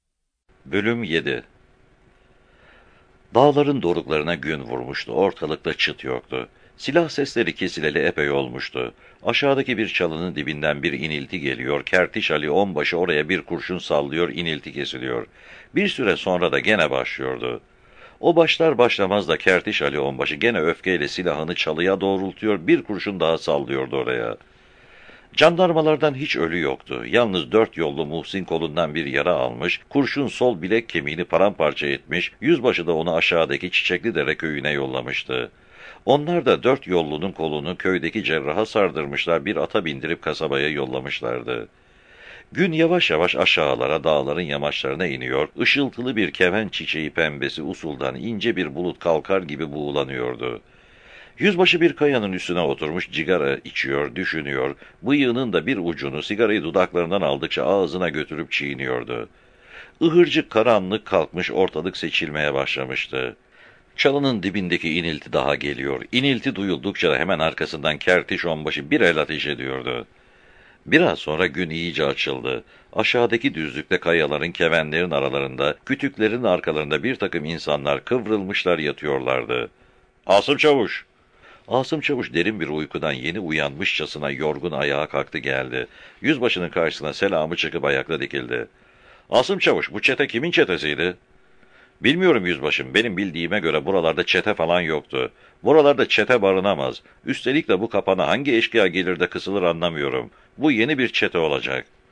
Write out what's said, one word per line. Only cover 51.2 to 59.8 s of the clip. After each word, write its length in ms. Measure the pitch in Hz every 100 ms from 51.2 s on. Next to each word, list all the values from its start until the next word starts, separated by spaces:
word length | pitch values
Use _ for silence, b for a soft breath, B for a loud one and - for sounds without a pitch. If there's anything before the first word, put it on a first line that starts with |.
| B -
Yüzbaşı 420 | 185 175 - 170
bir 140 | 160 -
kayanın 380 | 147 127 101
üstüne 260 | 92 - 87
oturmuş 520 | 78 69 78 87 -
cigara 460 | 143 80 90 69 67
içiyor, 520 | 67 - 67 69 71 60
düşünüyor, 600 | 85 80 71 67 67 - B B
bıyığının 520 | 101 147 127 120 120
da 120 | 87 85
bir 120 | 113
ucunu 460 | 85 71 69 73
sigarayı 400 | - 104 110 104
dudaklarından 580 | 78 92 92 87 85 98
aldıkça 440 | 78 69 80 78 65
ağzına 440 | 98 82 90 87
götürüp 420 | 73 - 78 85
çiğniyordu. 800 | - 71 65 65 62 62 60 55 B B B B B